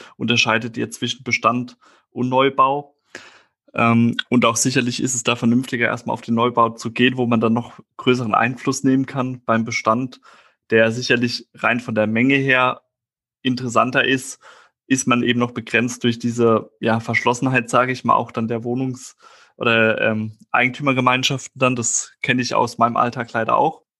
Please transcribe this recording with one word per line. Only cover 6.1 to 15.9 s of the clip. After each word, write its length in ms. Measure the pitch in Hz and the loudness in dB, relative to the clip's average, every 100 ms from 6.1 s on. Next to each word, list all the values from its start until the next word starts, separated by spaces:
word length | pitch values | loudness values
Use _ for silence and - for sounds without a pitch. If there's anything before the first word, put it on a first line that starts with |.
auf 80 | 113 | -8
den 140 | - 117 | -2 0
Neubau 340 | 120 120 117 | 2 2 0
zu 220 | 113 120 | 0 -10
gehen, 260 | 113 123 127 | 0 0 2
wo 100 | 120 | 0
man 140 | 117 | 2
dann 120 | 113 | 2
noch 260 | 117 120 - - - | 0 -4 -18 -20 -4
größeren 360 | - 127 117 | 0 0 2
Einfluss 500 | 101 113 131 - 135 | 2 0 -2 -4 0
nehmen 220 | 135 131 131 | 0 0 0
kann. 380 | 143 131 127 - | -4 -6 -8 -2
Beim 180 | 113 | 0
Bestand, 560 | 113 113 - 113 127 - - - _ _ _ | 0 -2 0 0 -2 -10 -20 -20 _ _ _
der 200 | 113 113 | 4 4
sicherlich 560 | 113 123 120 120 117 - | 0 0 0 0 -4 -12
rein 260 | - 113 120 | -4 -2 -2
von 140 | 120 | -2
der 140 | 107 107 | -2 0
Menge 280 | 113 127 139 | 2 2 2
her 460 | 135 127 127 - _ _ _ _ _ _ | 2 2 2 -2 _ _ _ _ _ _
interessanter 600 | 131 123 127 113 117 139 131 | -4 -4 -2 0 0 0 0
ist, 340 | 131 - - - - _ _ _ | 0 -4 -18 -20 -20 _ _ _
ist 200 | 131 - | -2 2
man 140 | 123 | 0
eben 180 | 120 120 | 2 0
noch 120 | 120 | -2
begrenzt 520 | 120 113 113 120 | -4 -2 0 0